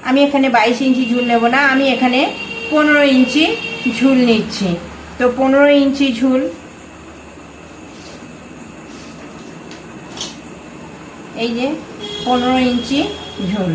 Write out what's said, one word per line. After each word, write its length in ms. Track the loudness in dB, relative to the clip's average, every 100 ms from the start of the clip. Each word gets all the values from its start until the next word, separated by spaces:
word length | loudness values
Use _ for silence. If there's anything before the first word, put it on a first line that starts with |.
| 2
আমি 120 | 4 4
এখানে 200 | 4 4 4
বাইশ 220 | 4 2 2
ইঞ্চি 180 | 2 2
ঝুল 140 | 0 2
নেব 100 | 2 4
না, 60 | 4 4
আমি 120 | 4 2
এখানে 260 | 2 2 2 0 -2 -10 -8 -2
পনেরো 320 | 2 4 4 6 4
ইঞ্চি 280 | 4 4 2 0 -6 -4 -4 2
ঝুল 200 | 4 4 4
নিচ্ছি। 380 | 2 0 -4 -2 -2 -6 -16 -16 0
তো 60 | 0 2
পনেরো 300 | 2 6 6 6
ইঞ্চি 240 | 4 2 0 2
ঝুল, 220 | 2 2 0 -6 -18 -20 -20 -20 -20 -20 -20 -20 -20 -20 -20 -20 -20 -18 -18 -18 -18 -18 -18 -18 -18 -18 -18 -16 -16 -16 -16 -16 -16 -16 -16 -16 -16 -16 -16 -12 -12 -12 -16 -18 -18 -18 -18 -16 -18 -18 -14 -4
এই 80 | -4 0
যে 80 | -2 -4 -8 -14 -10 -6 0
পনেরো 320 | 0 2 2 2
ইঞ্চি 300 | 0 0 0 -2 -4 -12 -6 -4
ঝুল 220 | -2 0